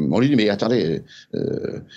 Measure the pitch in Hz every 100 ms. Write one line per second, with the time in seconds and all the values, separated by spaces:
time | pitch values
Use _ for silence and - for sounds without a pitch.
0 | 71 90 135 135 104 101 113 123 82 78
1 | - - - 50 - - - - -